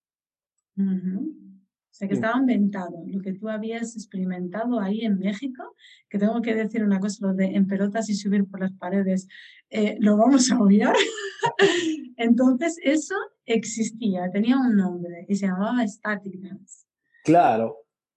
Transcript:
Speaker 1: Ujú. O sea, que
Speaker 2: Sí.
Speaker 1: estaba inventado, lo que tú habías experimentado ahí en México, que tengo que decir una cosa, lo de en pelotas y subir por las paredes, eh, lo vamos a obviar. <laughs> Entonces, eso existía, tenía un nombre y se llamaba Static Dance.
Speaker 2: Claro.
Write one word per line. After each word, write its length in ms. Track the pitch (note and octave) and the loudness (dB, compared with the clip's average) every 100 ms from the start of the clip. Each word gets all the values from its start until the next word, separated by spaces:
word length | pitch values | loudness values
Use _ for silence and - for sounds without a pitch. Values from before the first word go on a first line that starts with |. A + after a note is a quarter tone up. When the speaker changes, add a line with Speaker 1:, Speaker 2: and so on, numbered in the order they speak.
| _ _ _ _ _ _ _ G3 | _ _ _ _ _ _ _ -4
Speaker 1:
Ujú. 580 | G3 F#3 F#3 F#3+ D#4 - - - _ _ _ | -2 -2 -4 -6 -8 -12 -20 -20 _ _ _
O 40 | - | -10
sea, 80 | G3 | -4
que 60 | |
Speaker 2:
Sí. 60 | G3+ | -2
Speaker 1:
estaba 180 | A3 B3 | -2 0
inventado, 640 | C4 G#3 G3+ G3 F3 E3+ - | 0 2 0 -2 -10 -12 -10
lo 140 | F#3+ | -10
que 120 | G3 | -8
tú 160 | F#3 G#3+ | -10 -8
habías 480 | A3 A3 A3+ A3+ - | -8 -8 -8 -10 -12
experimentado 840 | - F#3+ F#3 F3+ F3+ G#3 A#3+ A#3+ | -12 -8 -8 -6 -8 -6 -4 -4
ahí 220 | F#3+ A3 | -2 -4
en 180 | A3+ F#3+ | -2 -2
México, 560 | F#3+ G3+ C4+ - F4+ - _ _ _ | -2 -6 -8 -12 -16 -20 _ _ _
que 100 | G3+ | -2
tengo 220 | G#3 A#3+ | -2 -2
que 140 | A#3 | -2
decir 300 | A3 A3 A3+ | -2 -4 -4
una 160 | G#3 G3 | -2 -2
cosa, 260 | G3+ G3+ G3 | -2 -4 -4
lo 80 | |
de 120 | F#3+ F#3+ | -2 -2
en 200 | G3+ F#3+ | 0 0
pelotas 420 | F#3+ G3+ A3 G#3+ | 0 -2 -4 -4
y 60 | |
subir 300 | G3+ G#3 G3+ G3 | -4 -2 -2 -2
por 120 | F#3+ | -4
las 120 | F#3+ | -8
paredes, 540 | - F#3 G3 F#3+ F#3 - - - - _ | 0 2 4 4 0 -2 -16 -20 -20 _
eh, 260 | A3 G#3 - | 0 0 4
lo 180 | G#3 G#3 | 6 8
vamos 340 | A3+ C4+ - | 8 6 6
a 80 | B3 | 4
obviar. 320 | G3+ G#3 B3+ | 6 6 6
<laughs> 1200 | A4 - G#4 G4+ - A#4 - F#4+ F4 E4 D#4 B3+ - | 4 2 -2 -10 -4 -2 4 4 4 -2 -4 -8 -2
Entonces, 640 | A#3 A#3+ C4 B3+ E4 - | 2 4 4 2 0 -2
eso 320 | - D#4 - G4 A4 _ | 0 0 0 -6 -8 _
existía, 840 | - A3+ - A3 G#3+ - G#3+ F3+ F3+ | -4 -4 -2 -6 -6 -4 -4 -2 -2
tenía 280 | G3+ A3+ C4+ | -2 0 2
un 180 | B3+ G#3 | 2 2
nombre 480 | F#3 F3 F3 E3+ F3+ | 0 -2 -10 -10 -6
y 60 | G3 | -4
se 100 | F#3+ | -2
llamaba 400 | F3+ G#3+ B3 G#3 | -4 -4 -2 -4
Static 480 | - G#3+ G3+ G3 F3+ | -6 -8 -8 -10 -16
Dance. 460 | F3 - - - _ _ _ _ | -16 -18 -20 -20 _ _ _ _
Speaker 2:
Claro. 540 | - E3+ D3+ A2+ A2+ - - _ _ | 2 4 4 2 -2 -6 -20 _ _